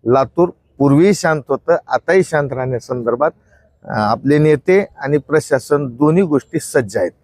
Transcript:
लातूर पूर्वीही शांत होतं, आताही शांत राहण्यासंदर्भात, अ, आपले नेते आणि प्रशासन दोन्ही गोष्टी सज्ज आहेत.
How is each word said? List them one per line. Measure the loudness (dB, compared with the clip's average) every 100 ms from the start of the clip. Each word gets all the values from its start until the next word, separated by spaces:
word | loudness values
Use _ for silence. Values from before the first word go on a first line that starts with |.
| 2
लातूर | 0 0 0 -2 -2 _ _
पूर्वीही | 2 4 4
शांत | 2 0 -4 -2
होतं, | -6 0 -2 0
आताही | -4 0 0
शांत | 0 -2 -4
राहण्यासंदर्भात, | -4 -4 -6 -6 -6 -4 0 -2 -4 _ _ _ _
अ, | -8
आपले | -4 -2 -2 0 2
नेते | 4 2 2 0 0 -8
आणि | -4 -4
प्रशासन | 0 -4 0 -4 0 -2 -2
दोन्ही | -2 0 2
गोष्टी | 2 0 -2 -8
सज्ज | -2 -2 -2 -4
आहेत. | -4 _